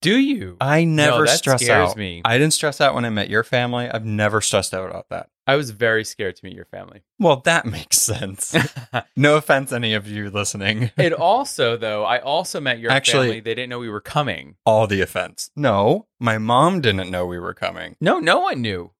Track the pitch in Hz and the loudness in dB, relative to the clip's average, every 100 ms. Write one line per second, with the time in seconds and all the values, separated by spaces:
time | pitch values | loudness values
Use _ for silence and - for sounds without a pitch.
0 | 165 233 277 269 95 87 135 151 165 156 | 2 2 2 -2 -6 -4 2 4 4 4
1 | 147 120 151 135 - 127 120 110 90 107 | 4 4 4 4 2 2 4 4 2 0
2 | 98 85 87 120 151 151 156 139 143 135 | -6 -2 0 4 2 2 -2 2 2 2
3 | 120 107 101 107 113 127 123 123 120 117 | -2 -2 0 0 0 -2 0 -2 -4 -6
4 | 110 104 107 107 - 104 95 92 92 87 | -4 0 2 2 2 0 0 -6 -8 -10
5 | - 90 - _ - 139 135 104 117 110 | -10 -12 -12 _ 0 0 0 -2 0 0
6 | 110 - 98 90 95 95 90 95 92 98 | -2 -6 -8 -8 -16 -18 -16 -16 -16 -20
7 | _ _ 185 147 135 135 - 98 - - | _ _ 4 4 2 0 0 -8 -2 0
8 | - 107 98 95 - 160 135 - 120 123 | 0 -2 -6 -8 -2 0 -2 -6 -8 -8
9 | - - 147 151 - 143 135 123 117 107 | -6 2 4 4 4 0 2 -4 -2 -2
10 | 104 104 104 101 101 104 98 107 117 - | -4 -8 -6 -4 -4 -4 -4 -2 -2 0
11 | 175 160 165 226 277 - 123 117 110 104 | 0 2 2 2 0 -2 0 0 -4 -2
12 | 104 120 127 151 180 185 139 117 117 135 | 0 -2 0 -2 -2 -6 -4 -4 2 2
13 | - 127 127 113 110 113 123 123 120 104 | 2 2 2 -2 -6 -6 -6 -8 -8 -10
14 | - - 139 82 67 95 - 110 110 98 | -6 -4 -4 -6 -10 -4 2 4 4 0
15 | 90 - 87 - - - 143 101 104 180 | 0 -2 -6 -8 -14 -2 0 2 2 2
16 | - _ 117 110 110 123 156 190 131 98 | -4 _ -2 -2 2 4 4 2 0 0
17 | 92 92 90 87 90 90 92 87 87 - | -2 -4 -4 -4 -8 -6 -6 -6 -14 -4
18 | 160 349 165 220 370 269 113 95 87 _ | 0 0 2 2 0 -2 -4 -6 -8 _